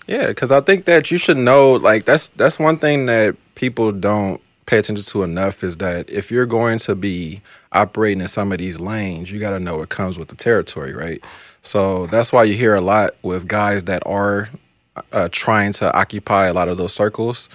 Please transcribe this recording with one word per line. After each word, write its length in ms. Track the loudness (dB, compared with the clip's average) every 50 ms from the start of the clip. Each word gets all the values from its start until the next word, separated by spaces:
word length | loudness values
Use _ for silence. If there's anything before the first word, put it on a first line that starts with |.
| -10
Yeah, 260 | -6 -4 -2 -2 -2 -2
'cause 180 | -2 2 4
I 80 | 4 4
think 240 | 4 4 2 2 4
that 240 | 4 4 4 4 2
you 80 | -2
should 200 | 0 2 2 2
know, 360 | 4 4 6 8 8 8 8 6
like, 320 | 6 4 4 4 4 4
that's, 220 | 2 2 2 2 -2
that's 300 | _ 2 2 2 2 2
one 180 | 0 0 2
thing 280 | 2 0 0 0 0 0
that 300 | 0 2 2 2 2 0 -4 _ _ -8
people 360 | -6 -6 -4 -2 0 0 0
don't 500 | 0 0 0 0 0 0 0 -2 -6 -8 _ _ _ _ -4
pay 140 | 0 2 2
attention 260 | 2 0 -4 -6 -6
to 180 | -4 -4 -2 -2
enough 400 | -2 -2 -2 -2 -4 -4 -4 -6
is 140 | -8 -6
that 320 | -6 -6 -4 -4 -6 -8 -8
if 200 | -8 -8 -6 -2
you're 140 | 0 0 0
going 320 | 0 0 0 0 0 0 -2
to 160 | -2 -2 -4
be 460 | -4 -4 -4 -4 -6 -8 -10 -12 -16 -18 _ -20 -20 _ -2
operating 500 | 0 0 0 0 0 0 0 0 0 -2
in 60 | -2
some 240 | -4 -2 -2 -2 -2
of 60 | -2
these 220 | -4 -4 -6 -8 -8
lanes, 520 | -6 -6 -6 -4 -6 -6 -6 -8 -10 -10
you 80 | -8 -6
gotta 200 | -6 -4 -4 -4
know 180 | -6 -6 -6
what 120 | -6 -8 -8
comes 280 | -6 -4 -4 -4 -6 -8
with 80 | -12
the 80 | -12 -10
territory, 560 | -4 0 2 2 2 0 -2 -6 -10 -8 -10 -8
right? 300 | -8 -8 -8 -10 -12 -14 -18 -20 -20 -20 -20 _ _
So 440 | -6 -2 0 0 0 0 0 -2 -4
that's 240 | 0 0 0 2 4 4
why 100 | 4 4
you 120 | 4 2
hear 180 | 2 2 2 2
a 60 | 2
lot 300 | 2 2 2 2 2 0 -2 _
with 260 | -6 -6 -6 -6 -4
guys 360 | -4 -2 -2 0 0 -2 -2 -2
that 180 | -4 -4 -4 -4
are, 440 | -4 -2 0 0 0 0 -2 -4 -6 -12 -20 _ _ _ _ _ _ -18 -18 -10 _
uh, 180 | -2 -2 -2 -2
trying 400 | -4 -4 0 2 2 2 2 0 -2
to 220 | -2 0 0 2
occupy 520 | 2 0 -2 -4 -8 -4 0 2 2 2
a 60 | 2 2
lot 140 | 0 -2
of 100 | -2 -2
those 160 | -4 -4 -4 -2
circles, 540 | 0 -2 -2 -2 -2 -4 -4 -4 -6 -10 -12